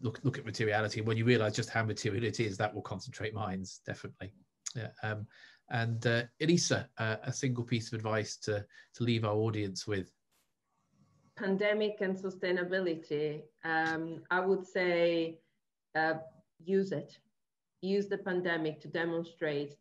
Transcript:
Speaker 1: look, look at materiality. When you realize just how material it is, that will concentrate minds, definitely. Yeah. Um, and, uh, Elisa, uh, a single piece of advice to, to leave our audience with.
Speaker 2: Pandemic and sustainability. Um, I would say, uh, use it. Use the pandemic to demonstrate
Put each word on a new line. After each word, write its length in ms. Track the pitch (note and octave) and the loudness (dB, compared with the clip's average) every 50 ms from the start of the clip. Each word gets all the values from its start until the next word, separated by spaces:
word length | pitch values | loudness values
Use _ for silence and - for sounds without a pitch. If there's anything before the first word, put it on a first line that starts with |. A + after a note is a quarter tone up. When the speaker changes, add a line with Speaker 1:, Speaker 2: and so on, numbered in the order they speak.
Speaker 1:
look, 180 | B2+ A#2 - - - | -6 -6 -6 -2 -2
look 140 | C3+ - - | -2 -2 -2
at 80 | - | -6
materiality. 560 | A2 G#2+ - A2+ G#2+ G#2 G#2+ A2 G#2+ - A2+ | -8 -4 -2 0 2 2 2 0 0 -2 -2
When 160 | G#2+ A2+ A2 A2+ | -2 0 0 2
you 80 | A2+ | 4
realize 300 | B2 B2 A2 G#2+ G#2+ G#2+ | 6 6 6 4 2 0
just 140 | A#2+ A2 - | -2 -4 -2
how 140 | - A2+ A2 | 0 0 0
material 400 | G#2+ G#2 - - G#2+ G2 G#2+ A#2+ | 0 -2 -2 -2 -2 -2 0 -2
it 140 | G#2+ A2 - | -2 -2 -2
is, 180 | A2+ G#2 F#2+ G#2 | -2 -2 0 -2
that 160 | G#2+ G#2+ - | -2 -2 -2
will 80 | - | -6
concentrate 520 | - - G#2+ F#2 - B2+ - - A2+ G#2+ - | -8 -8 -8 -8 -8 -12 -8 -6 -6 -6 -4
minds, 480 | G#2+ G#2+ F#2+ F#2+ F#2+ F#2+ - - - - | -4 -4 -4 -4 -6 -6 -8 -12 -12 -10
definitely. 480 | - - - - G#2+ - _ F#2 G2 - - - _ _ _ _ - - | -10 -8 -8 -10 -14 -12 _ -14 -14 -14 -18 -20 _ _ _ _ -10 -8
Yeah. 140 | A#2+ G#2+ - - - - | -8 -8 -8 -8 -6 -4
Um, 220 | A2 G#2+ G#2 G#2+ - - - - - - _ _ - | -4 -4 -4 -6 -10 -12 -20 -20 -20 -20 _ _ -4
and, 360 | B2 A#2 A#2 A#2 A#2 A2+ A2+ | -2 0 0 0 0 0 2
uh, 180 | A#2+ A#2 A#2 A#2+ - - _ | 4 4 4 2 -2 -4 _
Elisa, 480 | D#3+ D#3+ F3 F3 - - B2 G2 - - _ - | 4 4 4 4 4 4 2 2 0 -4 _ -2
uh, 180 | A2+ A2 A2 - - | -2 0 0 -2 -4
a 80 | C3+ | -6
single 320 | B2+ - C#3+ C3 A#2+ A#2+ A#2 | -4 -2 0 0 0 -2 -2
piece 240 | - B2 A2+ A2+ - | -2 -2 -2 -2 -4
of 60 | A#2 | -6
advice 420 | A2 A2 G#2+ A2 A2 G#2 - - - | -4 -2 0 0 0 0 -2 -6 -6
to, 280 | - A2 G#2 G2+ G#2 - - - - _ - | -4 -2 -2 -2 -4 -8 -14 -20 -20 _ -6
to 80 | - A#2+ | -2 0
leave 200 | A#2+ A#2 A2 A2 | 2 2 2 2
our 120 | G#2 G#2 | 2 2
audience 520 | G#2+ A2 A2+ G#2+ G#2+ G#2 G2 F#2 - - G#2+ | 2 2 2 2 0 -2 -2 -4 -6 -4 -2
with. 240 | G#2 F#2+ F2+ - _ _ _ _ _ _ _ _ _ _ _ _ _ _ _ _ _ _ _ _ _ _ _ _ _ | -2 -2 -2 -4 _ _ _ _ _ _ _ _ _ _ _ _ _ _ _ _ _ _ _ _ _ _ _ _ _
Speaker 2:
Pandemic 640 | - G#3+ F#3+ F#3+ F#3+ G#3 G#3 G#3 A3 G#3+ G#3 - - | -4 0 2 2 4 4 4 4 4 2 0 0 0
and 140 | G3+ F#3 F#3+ | -2 -2 -2
sustainability. 1300 | F#3+ G3 F#3+ F#3 - G3 F3+ F#3 F#3 F3 F3 F#3 F#3+ F#3 E3+ D#3+ D#3+ - - D3+ D3 D3+ D3+ D3+ D3+ - - _ _ - | -2 -4 -6 -6 -2 0 0 2 2 2 0 0 0 0 0 -2 -2 -4 -4 -2 -2 -2 -2 -4 -6 -10 -14 _ _ -4
Um, 560 | D#3+ D#3+ D#3+ D#3+ D#3+ D#3+ D#3+ E3 E3 E3 - - - | 0 0 2 2 2 0 -2 -4 -6 -8 -10 -4 0
I 100 | F3+ F3+ | 2 2
would 280 | F#3 F#3+ F#3+ F#3+ F#3 - | 4 4 2 2 0 -2
say, 720 | - F#3+ F3+ F3+ F3 E3+ E3+ E3+ E3+ E3 E3 E3 E3 - _ _ _ _ _ _ _ _ _ _ - | -2 0 2 4 4 6 6 4 4 4 2 0 -4 -8 _ _ _ _ _ _ _ _ _ _ 0
uh, 200 | D#3 D#3+ D#3+ D#3 D#3 - - - - _ _ _ _ E3 | 2 2 2 0 -2 -4 -10 -18 -20 _ _ _ _ -2
use 280 | F3 G3 G3 F#3+ F#3+ | 2 2 2 4 2
it. 260 | D#3 C#3+ C#3+ - - - _ _ _ _ _ _ _ _ _ _ _ _ | -2 -4 -4 -8 -14 -20 _ _ _ _ _ _ _ _ _ _ _ _
Use 260 | F3+ F#3+ G3 G3+ G3 G3 | -2 2 2 2 2 0
the 120 | G3+ F#3+ | -2 -2
pandemic 600 | - G3 F3+ F3+ F3+ F3 E3+ E3 D#3+ D#3 D#3 D3+ | -2 0 0 0 2 0 0 0 0 -2 -2 -4
to 60 | - D3+ | -10 -6
demonstrate 840 | D#3+ E3+ E3 E3+ E3 E3 E3+ E3+ - - E3 D3+ D3 C#3+ D3 C#3+ - - | -2 0 0 0 0 -2 -4 -6 -6 -4 -2 0 0 -2 -2 -4 -6 -6